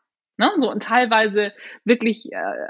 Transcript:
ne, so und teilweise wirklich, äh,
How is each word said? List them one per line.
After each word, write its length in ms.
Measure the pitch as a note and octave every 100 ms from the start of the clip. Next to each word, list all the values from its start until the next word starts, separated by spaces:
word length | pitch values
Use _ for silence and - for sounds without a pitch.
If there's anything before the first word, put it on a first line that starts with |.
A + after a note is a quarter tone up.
| _ _ _ -
ne, 120 | C4 G4+
so 120 | A#3+
und 120 | G#3
teilweise 680 | - A#3 B3 A3 A3 G3+ G#3 - - -
wirklich, 460 | - A#3+ A#3 G#3 -
äh, 340 | F#2 F2+ B1+